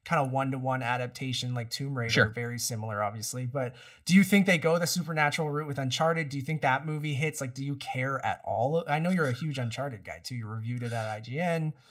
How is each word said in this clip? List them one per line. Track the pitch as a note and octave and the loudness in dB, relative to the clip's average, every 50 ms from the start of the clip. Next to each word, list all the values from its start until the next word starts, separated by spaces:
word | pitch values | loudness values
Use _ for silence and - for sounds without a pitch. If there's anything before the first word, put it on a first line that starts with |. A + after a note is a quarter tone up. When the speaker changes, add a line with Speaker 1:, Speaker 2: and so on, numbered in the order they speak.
| - | -4
Speaker 1:
kinda | - E3+ D#3 C#3 | 0 2 2 2
one-to-one | C3 C3+ C3+ C3+ C3 C3+ C3 C3 C3 C3 C3 | 2 2 0 0 0 0 -2 -2 -2 -2 0
adaptation | B2 A#2 B2 B2 B2 B2 - - C#3 C3 B2 - B2 B2 B2 | 0 0 0 0 -2 -4 -6 -6 -4 -4 -2 -2 -2 -2 -4
like | A#2+ A#2 A2+ | -4 -4 -4
Tomb | - - C#3 C#3 C#3 B2+ | -6 -6 -4 -4 -2 -2
Raider, | A#2 A2+ | -2 2
Speaker 2:
Sure. | A2+ C3+ A2+ A2 | 4 4 4 4
Speaker 1:
very | A2 B2 A#2+ A#2+ A#2+ A#2 | 2 -2 -6 -6 -6 -6
similar, | - - A#2+ A2 G#2+ A2 G#2+ G#2 | -4 -4 -4 -4 -4 -4 -2 -2
obviously. | G#2 G2+ G#2+ A2+ G#2+ - - B2+ B2+ | -2 -2 -2 -4 -8 -6 -6 -6 -6
But | B2 B2 C#3+ B2+ A#2+ - - - - - - _ | -4 -2 -2 -4 -4 -6 -10 -18 -20 -20 -10 _
do | - F3 | 6 8
you | G3 G3 | 8 8
think | F#3+ G#3 G3+ F#3+ | 8 6 6 6
they | G3+ F3+ | 6 4
go | D#3 C3+ D#3+ E3 E3+ | 4 4 4 4 4
the | F3 | 2
supernatural | D#3+ - F3+ D#3 D#3+ E3 D#3 D3 D3 C#3+ - D#3+ D3+ | 0 0 -2 -2 -2 2 2 2 4 2 2 0 0
route | C#3+ D3 D#3 | -2 -2 -4
with | D3 C#3 C#3+ | -4 -4 -2
Uncharted? | C3+ B2+ B2 - D#3+ E3 E3 E3 D#3+ C3+ | -2 -2 0 2 2 2 2 2 0 -2
Do | C3+ C#3 | -4 -4
you | |
think | C3 D#3+ D#3+ D3 | -2 -2 -2 2
that | - C3+ B2+ C#3 D3+ | 4 4 4 2 0
movie | D#3 D3+ D3+ D3 D3+ | -2 -4 -2 -2 -2
hits? | D3 B2 D#3 D#3 D3 - | 0 0 0 -2 -2 -4
Like, | C#3 B2+ | -6 -6
do | B2 C3 | -6 -4
you | C#3 C#3+ C#3+ | -4 -4 -4
care | C#3+ - - - C3 B2+ C3+ C3+ C3 - | -4 -6 -6 -4 -2 -2 -2 -2 0 0
at | A2 F#2 - | -2 -2 -2
all? | - - G2+ G#2+ A#2 C#3 D#3+ E3 - D3 | -4 -4 -2 0 0 2 0 0 0 0
I | C#3+ D#3 | 0 0
know | E3 F3+ | 2 2
you're | F#3+ F3+ D#3 | 2 2 2
a | C3 | 2
huge | A#2+ - E3 D#3 C#3 C3 | 0 -2 -2 -4 -2 -2
Uncharted | A#2+ A#2 A2 B2+ C3+ C#3+ B2 F#2+ - | -4 -4 -4 -4 -6 -6 -8 -10 -12
guy, | F2+ D#2 E2+ | -12 -14 -12
too. | - - C3 | -10 -8 -8
You | A#2+ A2 | -8 -6
reviewed | G#2 A2 A2 A2 A#2 B2 B2 | -6 -6 -6 -4 -4 -4 -4
it | A#2+ A#2 A#2 | -4 -4 -4
at | A2+ A2 A2 | -4 -4 -4
I | G#2+ A2 | -6 -8
G | A2 A#2 B2 D3+ | -8 -8 -4 -2
N. | F3 F3 E3+ E3 D#3+ D#3 D3+ - _ - | 0 0 0 0 0 -2 -4 -6 _ -6